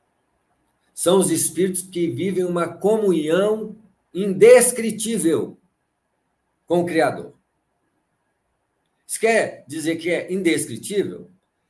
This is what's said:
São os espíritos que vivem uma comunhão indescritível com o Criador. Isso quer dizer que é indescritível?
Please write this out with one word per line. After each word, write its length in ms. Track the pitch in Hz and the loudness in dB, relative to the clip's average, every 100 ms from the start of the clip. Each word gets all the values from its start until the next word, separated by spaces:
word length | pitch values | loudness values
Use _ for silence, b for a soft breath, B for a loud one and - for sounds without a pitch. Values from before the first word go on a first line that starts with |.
| _ _ _ _ _ _ _ _ _ | _ _ _ _ _ _ _ _ _
São 240 | - 170 190 | -6 2 2
os 120 | 156 | 2
espíritos 520 | 156 143 160 190 185 | 0 -4 -2 -4 -4
que 260 | - 175 165 | -8 -6 -4
vivem 360 | 127 190 180 | -4 -4 -4
uma 220 | 180 175 160 | -4 -2 -4
comunhão 1120 | - 190 220 202 165 151 175 208 220 202 - _ _ _ 175 | -2 0 0 2 0 0 0 0 -2 -6 -14 _ _ _ -6
indescritível 1400 | 202 165 226 247 - - 226 - 220 220 160 131 - - _ _ _ _ _ _ _ _ _ _ - | -4 6 8 8 6 0 -4 -4 -4 -2 0 0 -4 -12 _ _ _ _ _ _ _ _ _ _ -2
com 140 | 175 | -2
o 60 | 170 | 0
Criador. 480 | 160 139 92 - - _ _ _ _ _ _ _ _ _ _ _ _ _ _ _ _ - | 0 0 -2 -12 -18 _ _ _ _ _ _ _ _ _ _ _ _ _ _ _ _ -14
Isso 140 | - | -4
quer 440 | 220 220 - - - | 2 2 0 -6 -12
dizer 280 | 160 151 165 | -8 -4 -4
que 140 | 175 | -2
é 220 | 156 - | -4 -4
indescritível? 1000 | 185 175 156 - 113 - 202 151 - - _ _ _ | -2 0 0 -4 -10 -6 -4 -4 -6 -16 _ _ _